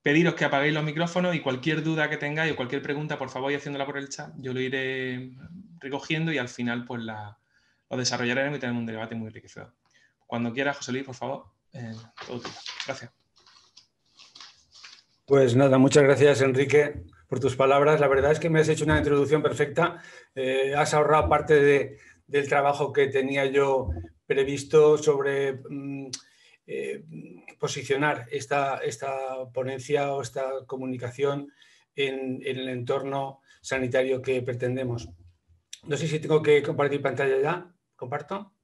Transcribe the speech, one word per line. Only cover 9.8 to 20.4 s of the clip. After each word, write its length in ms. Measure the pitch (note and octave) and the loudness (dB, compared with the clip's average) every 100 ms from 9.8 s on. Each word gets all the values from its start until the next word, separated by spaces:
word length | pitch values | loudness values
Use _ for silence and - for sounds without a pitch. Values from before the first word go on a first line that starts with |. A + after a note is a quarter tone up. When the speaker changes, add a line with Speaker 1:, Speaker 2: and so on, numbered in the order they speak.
| _ _ _ _ _ | _ _ _ _ _
Speaker 1:
Cuando 280 | A#2 A#2 | -4 -4
quieras, 240 | A#2 C#3 C#3 | -2 -2 -2
José 140 | - | -6
Luis, 120 | B2+ | -6
por 100 | C3 | -6
favor, 380 | B2 A#2+ C#3 - _ _ | -10 -8 -10 -12 _ _
eh, 220 | - A#2 A2+ A#2 - - | -16 -14 -14 -18 -20 -12
todo 140 | B2 | -12
tuyo. 140 | - - - - - | -12 -14 -16 -12 -10
Gracias. 240 | C3 B2 _ _ _ _ _ _ - _ _ _ _ - - - _ _ - - - _ _ | -10 -12 _ _ _ _ _ _ -20 _ _ _ _ -20 -20 -20 _ _ -20 -20 -20 _ _
Speaker 2:
Pues 320 | _ C#3 B2+ A#2+ | _ 4 6 6
nada, 220 | C#3 C3 | 6 6
muchas 240 | C3+ D3+ | 8 8
gracias, 400 | C#3 C3+ D3 C3 | 6 6 6 6
Enrique, 640 | C3+ B2+ C#3 D3 D3 - - _ _ | 2 2 4 4 4 -2 -16 _ _
por 120 | B2 | -2
tus 160 | C3 B2 | -2 2
palabras. 440 | C3+ C#3 C#3+ D3+ | 4 6 6 4
La 80 | C#3+ | 4
verdad 240 | C3+ C#3 | 4 4
es 60 | D#3 | 2
que 120 | E3+ | 2
me 100 | D#3+ | 2
has 80 | D#3 | 2
hecho 160 | D#3 | 2
una 140 | D3+ D3+ | 2 2
introducción 440 | D3 C#3+ C3 D3+ | 4 2 4 2
perfecta. 600 | C#3+ A#2+ D3 C#3+ E3+ - - - _ | 2 0 -2 0 0 -2 -18 -20 _
Eh, 400 | - | -6